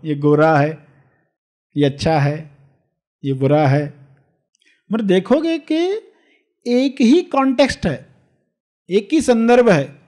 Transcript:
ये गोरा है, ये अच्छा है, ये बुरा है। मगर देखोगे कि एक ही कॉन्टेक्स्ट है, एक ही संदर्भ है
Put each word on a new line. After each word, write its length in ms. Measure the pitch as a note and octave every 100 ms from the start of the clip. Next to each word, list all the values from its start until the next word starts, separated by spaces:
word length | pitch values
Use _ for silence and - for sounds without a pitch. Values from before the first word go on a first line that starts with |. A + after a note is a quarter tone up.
ये 100 | D#3 C#3+
गोरा 400 | D3 D3 D#3+ D3
है, 180 | D3+ D#3 _ _ _ _ _ _ _ _ _ C#3+
ये 80 |
अच्छा 340 | C#3+ C#3+ E3+ D#3
है, 200 | C#3+ D#3 D#3+ _ _ _ _ _ _ _
ये 80 | C#3
बुरा 320 | C3+ C3+ D3+ C#3+
है। 140 | C#3+ D3 - - _ _ _ _ _ _ _ -
मगर 120 | A3
देखोगे 540 | G3 F#3 F3+ C#4+ E4 E4
कि 200 | - D#4+ F4+ G#4+ - _ _ _ _ _ A#3+
एक 340 | B3 C4+ C4+
ही 220 | A3+ E4+
कॉन्टेक्स्ट 640 | F4 C4+ C4+ B3+ C#4 - F3+
है, 200 | B2+ - _ _ _ _ _ _ _ -
एक 200 | G3 G3+
ही 80 | D4+
संदर्भ 480 | B3 A3+ A3+ B3 A#3+
है 260 | D#3+ C3+ -